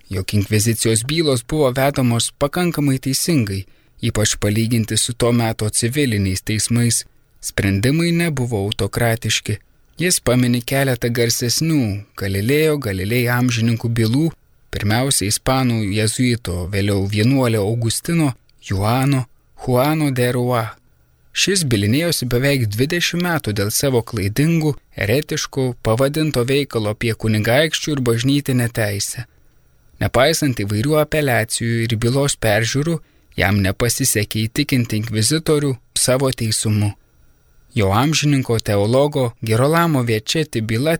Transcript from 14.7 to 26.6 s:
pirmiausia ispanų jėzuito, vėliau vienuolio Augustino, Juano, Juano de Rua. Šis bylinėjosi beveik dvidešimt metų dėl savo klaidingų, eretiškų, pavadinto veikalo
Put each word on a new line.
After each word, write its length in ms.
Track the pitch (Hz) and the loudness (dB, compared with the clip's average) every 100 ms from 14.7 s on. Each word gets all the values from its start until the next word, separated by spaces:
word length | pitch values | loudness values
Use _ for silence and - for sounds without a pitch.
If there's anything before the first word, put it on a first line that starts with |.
pirmiausia 600 | - 104 110 135 139 95 | -6 0 0 0 0 0
ispanų 480 | - - 131 127 113 104 104 | -2 0 0 2 0 0 0
jėzuito, 720 | 107 - 127 117 - 87 90 | -2 0 0 0 -2 -6 -4
vėliau 400 | 101 101 101 98 | -2 0 0 0
vienuolio 560 | 104 113 135 123 110 | 0 2 2 2 2
Augustino, 680 | 98 117 117 - - 170 151 113 _ _ | 0 0 -2 -2 -2 0 0 -2 _ _
Juano, 640 | - 98 104 123 156 135 123 - _ - | -6 -2 0 2 2 0 -2 -10 _ -10
Juano 520 | - 123 139 156 147 | 0 2 2 2 0
de 220 | 127 123 | 0 0
Rua. 320 | 123 123 123 113 - _ _ _ _ _ | 0 0 0 -2 -8 _ _ _ _ _
Šis 300 | - - 196 156 | -4 0 0 2
bylinėjosi 640 | 113 101 131 170 151 127 | 2 2 2 0 -2 -2
beveik 380 | 120 139 139 113 | 0 2 2 0
dvidešimt 540 | 104 139 175 - 170 | 0 -2 0 -2 -2
metų 280 | 175 165 - 104 | -2 -2 -2 -2
dėl 120 | 101 | -2
savo 300 | - 139 127 - | 0 0 0 -2
klaidingų, 720 | 113 98 110 151 170 151 135 - | -4 -2 0 2 2 0 -2 -8
eretiškų, 720 | - 101 127 147 151 - - 131 123 | -6 0 0 -2 -6 -6 -4 -4 -2
pavadinto 600 | - 113 135 147 156 127 120 | 0 2 2 0 -2 0 0
veikalo 460 | 139 | 0